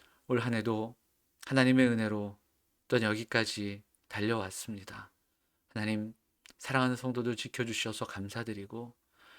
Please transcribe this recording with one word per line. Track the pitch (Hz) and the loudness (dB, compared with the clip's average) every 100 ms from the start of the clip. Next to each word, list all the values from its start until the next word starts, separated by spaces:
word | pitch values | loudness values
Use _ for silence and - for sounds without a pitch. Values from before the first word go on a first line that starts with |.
| - _ - | -20 _ -2
올 | 123 | 0
한 | 117 | 2
해도 | 117 107 107 110 - _ _ _ _ - | 0 0 -2 -4 -8 _ _ _ _ 0
하나님의 | 135 127 131 127 | 4 8 8 6
은혜로 | 117 110 104 104 101 _ _ _ _ - | 4 0 0 -4 -8 _ _ _ _ 0
또 | 127 | 2
여기까지 | 110 107 117 120 110 - 101 101 - _ _ | 2 0 0 0 0 -2 -6 -8 -14 _ _
달려왔습니다. | 104 104 113 95 - - 104 95 101 - _ _ _ _ _ _ | -2 0 0 -4 -8 -10 -10 -12 -14 -16 _ _ _ _ _ _
하나님, | 110 107 107 107 - _ _ - - | -4 -2 -2 -2 -8 _ _ -20 -14
사랑하는 | - 135 127 123 | -2 2 2 0
성도들 | 127 123 117 117 | -2 -2 -2 -2
지켜주셔서 | 127 - 117 110 113 107 113 | -4 -4 -4 -2 -4 -4 -6
감사드리고, | - 98 113 113 101 98 113 120 - _ _ - | -6 -8 -6 -6 -8 -10 -12 -12 -16 _ _ -20